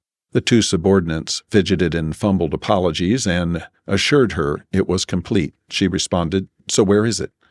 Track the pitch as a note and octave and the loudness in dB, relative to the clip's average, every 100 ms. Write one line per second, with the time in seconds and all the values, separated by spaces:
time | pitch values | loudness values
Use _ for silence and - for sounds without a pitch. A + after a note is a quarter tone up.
0 | _ _ _ C3 - A#2+ G2+ F#2 F#2+ G2 | _ _ _ -4 2 2 2 0 2 2
1 | E2+ D#2+ - - - G#2+ F2+ F2+ F2 E2 | 2 -6 -6 -10 0 2 2 2 0 0
2 | D#2 D2+ G#2 F#2+ E2 D#2 - G2+ F2+ D#2+ | -4 -2 -2 0 0 -4 0 0 2 0
3 | F2+ B2+ G2+ F2 E2+ E2+ - _ - G2 | -2 0 0 -2 -2 -4 -8 _ -4 -2
4 | - D3 A#2 E2 D2 D2+ - F#2+ - F#2 | 2 2 2 0 -4 -4 -2 -2 0 -2
5 | - F#2 - A2 D2 - _ - F#2+ F2+ | -2 -6 -2 -2 -2 -8 _ -2 0 0
6 | - F2+ E2+ F#2+ F#2 _ - - G2 G2+ | -2 -2 0 -4 -6 _ -4 0 4 4
7 | A2+ F#2 D2 _ _ | 2 -2 -8 _ _